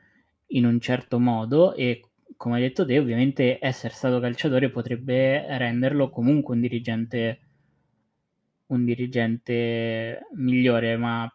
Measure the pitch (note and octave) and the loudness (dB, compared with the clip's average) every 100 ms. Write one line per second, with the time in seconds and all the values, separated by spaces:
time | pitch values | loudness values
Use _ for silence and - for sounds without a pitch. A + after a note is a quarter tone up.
0 | _ _ _ _ _ C3 A#2+ A#2 - B2+ | _ _ _ _ _ 2 2 2 0 -4
1 | - A#2+ B2 A2+ A2 C#3+ F#3 - B2 A#2 | -2 0 2 0 2 4 4 4 -4 -4
2 | - _ _ - A#2+ A#2+ B2+ B2+ D#3+ C3 | -8 _ _ -10 -4 0 0 0 2 2
3 | C3 A2+ C3 C3+ B2+ B2+ C#3 B2 A2+ - | 2 2 2 2 2 2 -2 -4 -8 -4
4 | C3 B2+ A#2+ A#2 D#3+ C3 C3 A#2+ A#2 A#2+ | -2 0 -2 -2 0 2 0 -2 -6 -6
5 | C3 B2+ C3 C#3+ D3 C3 B2 A#2+ C3 D3 | -2 0 2 0 -2 -4 -2 0 0 2
6 | C3+ - A#2+ D3+ - A#2+ A#2+ A#2 A#2+ A2+ | 0 0 2 2 2 -2 -2 -2 -4 -4
7 | A2+ A#2+ A2+ A2 _ _ _ _ _ _ | -4 -2 -2 -4 _ _ _ _ _ _
8 | _ _ _ _ _ _ - B2+ A#2+ A#2+ | _ _ _ _ _ _ -6 -2 0 -2
9 | B2 B2+ A2+ A#2 - A#2+ A#2 A#2 A2+ A2+ | -4 -2 -2 -2 -4 -2 -2 -2 -4 -4
10 | A2+ - A4 A#3+ B2+ B2+ B2+ A#2 A#2 A#2 | -6 -10 -14 -6 0 2 4 2 0 -2
11 | A#2+ A#2 A#2 | -2 -4 -6